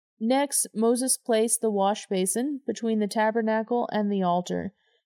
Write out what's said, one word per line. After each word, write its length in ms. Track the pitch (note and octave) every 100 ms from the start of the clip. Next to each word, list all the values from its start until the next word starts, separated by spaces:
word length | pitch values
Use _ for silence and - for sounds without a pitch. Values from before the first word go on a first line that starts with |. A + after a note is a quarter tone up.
| _ _
Next, 480 | A3 C4 C#4+ - - G#3
Moses 420 | A3+ A#3+ B3+ -
placed 440 | - A3 A#3 -
the 100 | A3
wash 340 | G3+ G3 G#3+ -
basin 560 | F#3+ F#3+ A3+ C#4 C#4 -
between 320 | A3 A3+ A3
the 80 | G#3
tabernacle 840 | A3+ A3 A3+ A3 A3 A3 A#3+ -
and 200 | G#3+ G3+
the 100 | G3
altar. 520 | F3+ F3 F3+ F3+ F#3+ - _ _